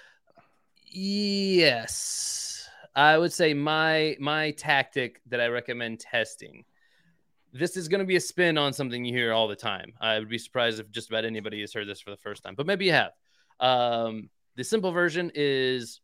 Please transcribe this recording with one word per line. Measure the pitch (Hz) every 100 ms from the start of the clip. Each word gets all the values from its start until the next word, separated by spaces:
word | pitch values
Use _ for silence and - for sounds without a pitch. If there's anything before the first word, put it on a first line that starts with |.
| - _ _ _ _ _ _ _ -
yes, | 185 196 202 202 202 196 180 156 117 113 - - - - - - - - - -
I | 139 147 160
would | 170
say | - 160
my, | 143 151 156 160 156 156 -
my | 139 156 156
tactic | 147 156 139 131 139 123 - 120
that | 120
I | 120
recommend | 120 120 120 117 110
testing. | - 117 107 - 110 - - _ _ _ _ _ _ _ _
This | 131 165 185
is | 160
gonna | 196
be | 190 175
a |
spin | 170 - 175 156
on | 143
something | 131 131 120 123
you |
hear | 123 117
all | 113 110
the | 101
time. | 113 95 - -
I | 110 107
would | 107
be | 113
surprised | - 131 117 110
if | 107
just | 110 110
about | 110
anybody | 113 110 104 107
has | 104
heard | 113 104
this | 98
for | -
the | 101
first | 107 104
time, | 98 101
but | 156
maybe | 196 185
you |
have. | 147 95 - _ _ _ -
Um, | 127 127 120 117 113 110 104 _ _ -
the | 127
simple | 220 185
version | 175 175 160 175 147
is | 143 135 127 127 117 -